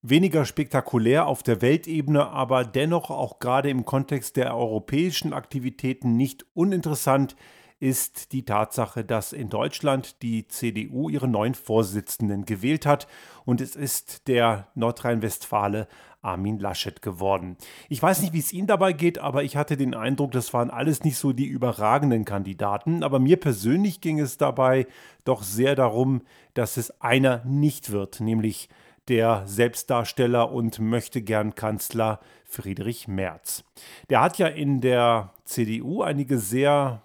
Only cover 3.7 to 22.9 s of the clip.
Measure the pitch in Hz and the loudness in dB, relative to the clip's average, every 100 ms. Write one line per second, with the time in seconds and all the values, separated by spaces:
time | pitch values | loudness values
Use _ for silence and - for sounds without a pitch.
3.7 | 131 113 135 135 143 - - 127 120 120 | -2 0 -2 0 -4 -4 -2 -2 -2 -2
4.7 | 107 - 135 180 151 156 143 - 139 127 | -2 -2 0 0 -2 -4 -6 -8 -6 -6
5.7 | - 127 131 127 117 135 - - - 180 | -4 -4 -2 0 2 2 -2 -12 0 0
6.7 | 185 160 147 - 135 139 - - - - | 2 -2 -2 2 2 2 -4 -20 -20 -20
7.7 | _ 131 127 - - - 135 120 104 107 | _ -2 0 -4 -8 -8 -8 -2 0 0
8.7 | - 110 - 101 113 - - 113 101 139 | -2 -4 -4 -2 -2 -4 -10 -6 -2 -2
9.7 | - 151 135 127 - 120 113 - - 120 | -2 0 0 -2 -8 -4 -4 -6 -6 -4
10.7 | 110 107 123 156 147 127 107 113 131 - | -4 -6 -4 -4 -2 0 2 0 -2 0
11.7 | 110 101 104 - - 107 101 101 104 117 | 2 2 -2 -6 -4 -2 -2 -4 -2 0
12.7 | 156 147 143 - - - - - 123 131 | 0 2 0 0 -20 -20 -12 -2 0 0
13.7 | - 143 - - - - 123 117 104 98 | -6 -6 -6 -8 -12 0 4 4 2 -6
14.7 | - 117 120 123 117 107 - - 104 101 | -2 -2 -2 -2 -2 -2 -6 -4 0 0
15.7 | 104 104 - - - - 90 98 107 98 | -2 -6 -12 -20 -10 -6 -4 -2 -2 -4
16.7 | 90 - - 113 87 95 98 92 90 - | -6 -8 -8 -10 -4 0 0 -2 -14 -18
17.7 | - - 139 160 185 190 160 - 180 190 | -20 -10 0 2 2 0 -2 -4 -4 0
18.7 | 202 190 156 170 170 143 135 143 147 147 | 2 2 2 0 0 -2 -2 -2 -2 -2
19.7 | 143 131 120 113 135 139 123 113 120 120 | 0 -2 -2 -2 0 0 -2 -2 -2 -2
20.7 | 117 139 151 160 131 143 123 139 135 123 | 0 0 2 0 0 -2 0 -2 0 -2
21.7 | 110 107 131 143 117 104 101 95 92 101 | 0 2 4 4 2 0 -4 -6 -4 -2
22.7 | 101 - | -2 -2